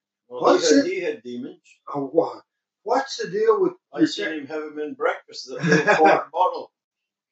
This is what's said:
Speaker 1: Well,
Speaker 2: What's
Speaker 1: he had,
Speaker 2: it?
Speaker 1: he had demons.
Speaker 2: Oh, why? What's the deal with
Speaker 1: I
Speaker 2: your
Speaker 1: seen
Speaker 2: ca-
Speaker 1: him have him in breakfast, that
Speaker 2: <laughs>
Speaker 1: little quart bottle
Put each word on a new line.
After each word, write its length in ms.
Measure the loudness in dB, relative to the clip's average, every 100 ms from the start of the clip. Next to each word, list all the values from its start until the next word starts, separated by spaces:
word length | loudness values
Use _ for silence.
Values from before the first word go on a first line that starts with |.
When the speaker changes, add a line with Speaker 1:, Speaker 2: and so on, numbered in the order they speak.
| _ _ _
Speaker 1:
Well, 120 | 0
Speaker 2:
What's 280 | 4 4 6
Speaker 1:
he 80 | 4
had, 80 | 4
Speaker 2:
it? 80 |
Speaker 1:
he 60 | -2
had 220 | -4 -6
demons. 380 | -8 -10 -10 -14 _ _ -10
Speaker 2:
Oh, 120 | -8 -4
why? 320 | 0 -2 -4 -18 _ _ _
What's 340 | -2 -2 -2 -8
the 120 | -6
deal 300 | 0 2 2
with 120 | 2 -4 _
Speaker 1:
I 60 | 0
Speaker 2:
your 80 | 0
Speaker 1:
seen 180 | 0 -6
Speaker 2:
ca- 60 |
Speaker 1:
him 140 | -6 -8
have 160 | -8
him 160 | -8 -8
in 140 | -10
breakfast, 540 | -4 -4 -4 -10 -18 -14
that 60 | -4
Speaker 2:
<laughs> 100 | 2
Speaker 1:
little 300 | 2 4 4
quart 360 | 6 4 0
bottle 400 | -2 0 -2 -12 _ _ _ _ _ _